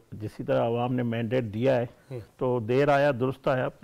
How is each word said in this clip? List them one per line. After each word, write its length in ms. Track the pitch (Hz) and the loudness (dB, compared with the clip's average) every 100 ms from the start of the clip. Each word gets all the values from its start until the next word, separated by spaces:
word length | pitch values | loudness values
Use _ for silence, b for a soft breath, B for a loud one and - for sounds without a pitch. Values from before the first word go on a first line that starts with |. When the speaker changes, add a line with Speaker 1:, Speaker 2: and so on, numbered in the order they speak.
| - | -10
Speaker 1:
जिसी 300 | 101 107 - | -12 -10 -8
तरह 180 | 123 131 | -2 0
आवाम 320 | 117 120 123 | 2 0 -2
ने 100 | 127 | -2
मैंडेट 400 | 120 113 113 127 | -2 -2 -2 -2
दिया 320 | 113 107 131 127 | -2 -2 2 2
है, 140 | 120 - - | -2 -8 -14
Speaker 2:
हम्म। 120 | 127 - - | -14 -14 -4
Speaker 1:
तो 200 | 127 123 | -2 -2
देर 300 | 110 131 143 | 0 2 4
आया 220 | 139 143 | 4 4
दुरुस्त 360 | 120 131 135 156 | 2 -2 -2 0
आया 240 | 131 139 - | 0 -2 -6